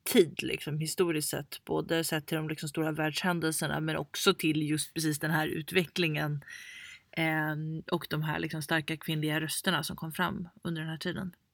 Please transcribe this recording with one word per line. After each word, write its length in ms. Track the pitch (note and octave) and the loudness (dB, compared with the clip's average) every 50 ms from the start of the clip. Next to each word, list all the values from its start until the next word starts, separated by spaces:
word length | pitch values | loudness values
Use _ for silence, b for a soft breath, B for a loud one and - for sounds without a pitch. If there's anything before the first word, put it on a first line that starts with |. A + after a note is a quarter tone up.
| - | -2
tid, 400 | - - B3 F3 C#3 - - - | 4 6 6 6 6 2 -4 -4
liksom, 360 | - - - - D3+ C#3+ D3+ | -2 -2 -4 -4 -4 -2 -2
historiskt 500 | D#3 D#3 - - F#3 E3+ D#3+ D3+ D3+ - | -2 0 2 2 2 2 2 0 0 -2
sett. 360 | - C#3 C#3+ - - - _ | -2 -4 -6 -8 -12 -10 _
Både 380 | - D#3+ D#3 D#3 - E3 E3 D#3+ | -2 -2 0 0 2 2 2 2
sett 220 | - E3 D#3 D3+ | 2 0 -2 -2
till 120 | - E3 | -2 -2
de, 120 | D#3 D#3 D#3 | -2 -2 -2
liksom, 200 | D#3 - - D3+ | -4 -4 -6 -4
stora 220 | - E3 D#3 D#3 | -2 0 0 0
världshändelserna, 880 | D#3 D#3 D#3 D#3 D3+ - - F#3 F3 E3+ E3 D#3+ D#3+ - E3 D3 D3 D3+ | 0 0 0 0 0 0 2 2 2 2 2 0 0 0 0 0 0 0
men 180 | D#3 D#3 D#3 | 0 0 0
också 360 | D#3 D3 - - - - G3+ F3+ | -2 -4 -4 -4 2 4 4 4
till 280 | - - D#3 D3+ D#3 D3+ D3 | 6 4 2 2 2 2 2
just 240 | D#3 D3 - - - | 2 0 0 -2 -4
precis 260 | E3 D#3 D#3 D3 D3 | 0 0 0 2 2
den 120 | - D#3 | 0 2
här 160 | D#3+ D#3 D#3 | 2 2 2
utvecklingen, 960 | D#3 - D#3+ D3+ - F3 F#3 E3+ - - - F3 D#3+ D3+ D3 D3+ D3+ D3 C#3+ B B B B B B B B B B B B B _ | 0 -2 -4 -4 0 2 2 2 2 0 0 0 2 2 0 0 0 -2 -4 B B B B B B B B B B B B B _
ehm, 720 | - E3 E3 D#3+ D#3 D#3 D3+ D#3 D3+ D3+ D#3 D#3 D#3+ D#3+ - - | -2 0 2 2 2 2 2 0 0 -2 -2 -4 -4 -6 -2 0
och 160 | - E3+ - - | 0 0 0 -2
de 140 | D3+ D3+ D#3 | -2 0 0
här, 160 | D3+ D3+ E3 | 0 0 0
liksom, 220 | E3 D#3 - D#3 | -2 -2 -4 -4
starka 360 | C#3+ - E3 D#3+ D3 - D#3+ | -2 0 0 0 0 0 -4
kvinnliga 440 | D#3 - - D#3+ D#3 D3+ D3+ D3+ D#3 | -4 -2 -2 0 0 2 2 2 0
rösterna 420 | D#3 D#3 - - - F#3+ F3 D3+ D#3+ | 0 -2 -2 0 2 2 2 2 0
som 120 | - - | -2 -6
kom 160 | - - D#3+ | -6 -8 -6
fram 380 | D3+ - F3+ E3+ - - F3 - - - - | -2 -2 0 0 -2 -4 -6 -10 -10 -8 -6
under 180 | F3 E3 D#3+ | -4 -4 -4
den 80 | D#3 D#3+ | -4 -6
här 60 | D#3+ | -6
tiden. 380 | D#3 - F3+ E3+ - - F3+ - _ _ _ | -4 -4 -4 -4 -4 -6 -8 -10 _ _ _